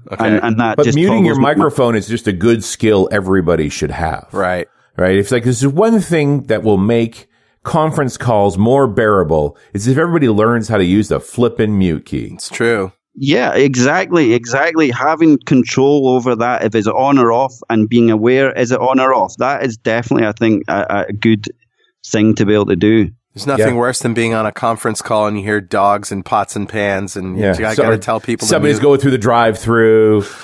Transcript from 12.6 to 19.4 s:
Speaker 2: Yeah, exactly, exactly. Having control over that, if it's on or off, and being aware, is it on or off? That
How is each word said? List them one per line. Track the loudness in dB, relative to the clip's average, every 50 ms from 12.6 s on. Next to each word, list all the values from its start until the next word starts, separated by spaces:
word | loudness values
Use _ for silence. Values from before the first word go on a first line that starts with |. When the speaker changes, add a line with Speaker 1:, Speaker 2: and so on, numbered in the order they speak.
| 0 0 0 0 -4 -6 -10 _ _ _ _
Speaker 2:
Yeah, | -6 -2 0 0 0 0 0 2
exactly, | 2 2 2 2 2 2 2 2 0 -2 0 0 2 2 4 2
exactly. | 0 -2 -2 -2 -2 -2 0 0 0 0 0
Having | 0 -2 -2 -2 0 2 4 2 2 2 0
control | 0 2 2 2 0 0 2 2 4 4 2 2 2
over | 2 2 2 0 -2 0
that, | 0 -2 -2 -2 -2
if | -2 -2
it's | 0 -2 0
on | -2 0 0 0 2 2
or | 2 2
off, | 2 2 0 -2 -4 -10 -8 -4
and | -2 0 0 2
being | 2 2 2 4
aware, | 2 2 2 2 2 2 2 0 0
is | -2 -2 -2
it | 0 -2
on | 0 0 0 2
or | 2 2 2
off? | 2 0 -2 -4
That | -4